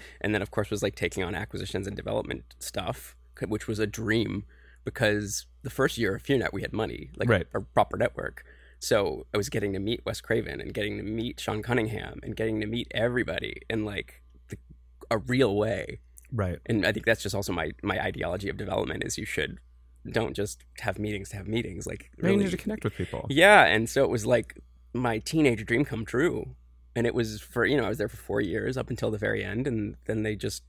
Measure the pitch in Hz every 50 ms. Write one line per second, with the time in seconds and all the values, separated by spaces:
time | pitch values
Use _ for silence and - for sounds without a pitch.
0 | - - - - - 101 107 101 101 - - 113 104 - 110 101 - 98 - -
1 | 104 87 - 98 92 87 85 80 - - - 92 95 95 - 95 98 101 101 -
2 | - - 110 117 - - - - - - - - - - - 98 95 90 131 -
3 | - - - - - - - - - 90 110 110 - - 110 104 110 104 - -
4 | 110 104 110 120 104 104 101 104 - - - - - - - - - - - -
5 | 120 107 104 104 107 101 104 - - - - - - 131 - - 135 151 - 117
6 | 117 92 98 107 - - 139 123 95 - - 98 - - - 104 110 - 58 -
7 | - - - - - 120 113 90 80 - - 104 - - - 117 104 - - -
8 | 120 - - - - - - - - - - - - - - - - - 123 107
9 | 98 82 65 - - - - 107 101 139 - 113 101 101 95 95 98 107 120 -
10 | - 98 - - - - 113 113 107 - 69 62 - - - 110 104 104 104 104
11 | 104 101 110 113 113 123 - - - - 104 107 104 117 120 123 110 110 117 -
12 | - - - - - - 104 - 110 113 110 107 107 107 117 120 - - - 107
13 | 113 123 123 123 104 - 82 - - - - - - - 113 110 107 104 101 -
14 | - - - - - - - - - - - - - - - - - - - -
15 | - - 117 107 120 127 123 131 135 107 98 101 104 110 101 87 - - - -
16 | - - - - - - 131 110 98 90 82 - - - 113 104 85 101 101 110
17 | - 113 113 - - 101 - 101 104 - 92 87 80 76 - - - 101 92 -
18 | - 92 - - - 82 87 95 101 95 - 98 104 95 - 107 - - - -
19 | - - - - - - - - 73 - - - - - - - - - - -
20 | - - - 117 113 73 - 98 101 104 - - - - - - - 110 92 101
21 | 104 107 104 98 98 - - 101 95 101 110 120 - - 92 - - 87 87 -
22 | - - - - - 180 196 202 202 185 175 - - 202 214 - - 110 - -
23 | 92 - - - - - 135 147 175 202 214 185 127 76 95 110 113 117 - -
24 | 135 87 110 117 104 117 123 117 110 - - - - - - - - - - 117
25 | 127 120 110 113 - - 156 160 151 135 117 104 107 95 117 120 143 - 131 113
26 | 113 - - 127 156 175 123 113 - 127 - - - - - - - - - 123
27 | 117 117 - 123 117 110 110 104 - - - 123 110 92 143 143 113 98 107 -
28 | 104 - - - - - 98 117 113 85 90 107 104 113 127 131 120 - 120 -
29 | 113 113 107 104 107 107 107 104 98 95 101 117 131 147 117 110 104 104 - -
30 | - - 110 110 107 107 107 101 - 107 - - -